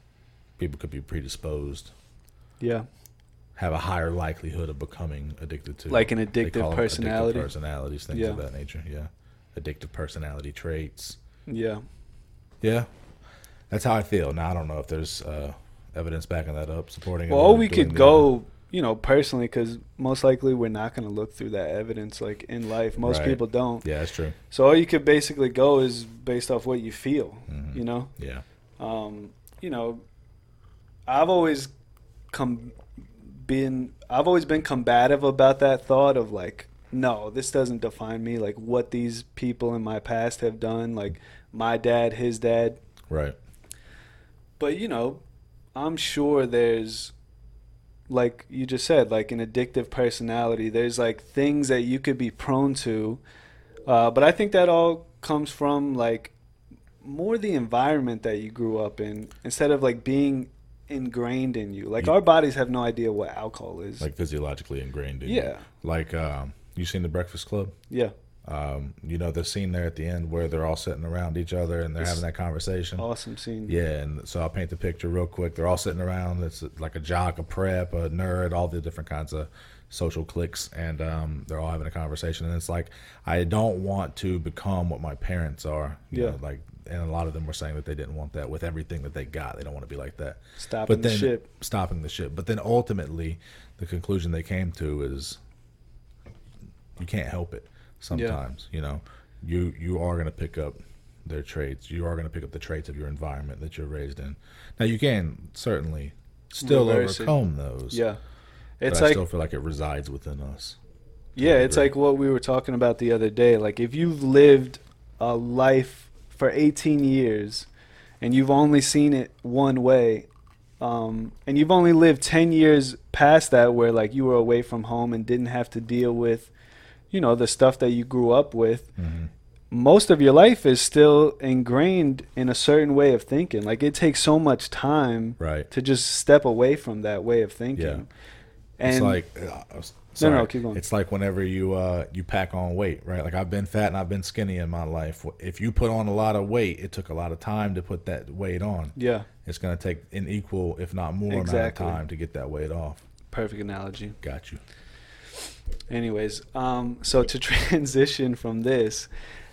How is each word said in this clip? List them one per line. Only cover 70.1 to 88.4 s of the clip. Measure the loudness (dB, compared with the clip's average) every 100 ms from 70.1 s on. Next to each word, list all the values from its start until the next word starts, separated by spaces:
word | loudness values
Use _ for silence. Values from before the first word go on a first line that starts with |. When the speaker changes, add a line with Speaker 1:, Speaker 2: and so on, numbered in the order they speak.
| -6 -4
Speaker 1:
where | -4 -4
they're | -2 -2
all |
sitting | -4 -6 -8
around | -6 -6 -4 -6
each | -4
other | -4 -4 -4
and | -4
they're | -4
Speaker 2:
It's | -4
Speaker 1:
having | -4
that | -6
conversation. | -6 -6 -6 -6 -6 -6 -6
Speaker 2:
awesome | -6 -8 -10 -12
scene. | -10 -10 -4
Speaker 1:
Yeah, | -2 -2 -4
and | -6 -10 -8
so | -6
I'll | -6
paint | -4 -6
the | -6
picture | -6 -6 -4
real | -2 -4
quick. | -4 -6
They're | -2 0
all | 0
sitting | -2 -4
around. | -4 -4 -4 -4
It's | -6 -8 -14 -10
like | -10 -8
a |
jock, | -4 -2 -2 -4
a |
prep, | -8 -4 -2 -2 -2
a | -4 -4
nerd, | -4 -2 -2 -2
all | -2 -2
the | -4
different | -8 -10 -10
kinds | -8 -6
of | -8 -8 -14 -20 -20 -18
social | -6 -4 -4
cliques, | -6 -4 -4 -6 -10
and, | -8 -8 -6
um, | -6 -4 -6 -8 -8
they're | -6
all | -4
having | -6 -6
a |
conversation. | -6 -6 -6 -6 -6 -4
And | -4
it's | -4
like, | -6 -6 -12 -20 -14 -2
I | 0
don't | 2 2 0 -2
want | -4 -4 -6 -6
to | -4 -4
become | -6 -8 -4 -2 -2
what | -4
my | -8
parents | -6 -6 -4 -4 -6
are. | -6 -6 -6 -10 -10
You | -4
Speaker 2:
Yeah. | -4
Speaker 1:
know, | -4
like, | -10 -12 -16 -20 -12
and | -8
a | -4
lot | -4 -4
of |
them | -6 -8
were |
saying | -8 -8 -8
that |
they | -8
didn't | -10 -10 -10
want | -10
that | -10